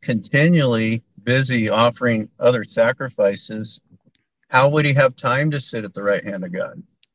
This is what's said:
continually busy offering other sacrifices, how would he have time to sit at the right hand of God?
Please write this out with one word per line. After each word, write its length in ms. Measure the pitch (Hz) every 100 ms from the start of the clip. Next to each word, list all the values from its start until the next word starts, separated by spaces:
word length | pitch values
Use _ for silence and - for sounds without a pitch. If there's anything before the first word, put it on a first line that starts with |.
continually 1040 | - 117 - 147 160 170 135 113 110 113 - -
busy 460 | - 127 131 123 110
offering 580 | 107 120 113 123 113 104 -
other 240 | 123 123
sacrifices, 1200 | 101 - 113 123 135 - 101 98 - 110 113 - _ _ _ _ _ _ _
how 180 | 127 139
would 160 | 151 147
he 80 |
have 220 | 139 135 127
time 340 | 127 127 151
to 80 | 147
sit 240 | - 120 104
at 80 |
the 100 | 98
right 200 | 101 98
hand 200 | 101 98
of 80 | 92
God? 320 | 90 - - - _ _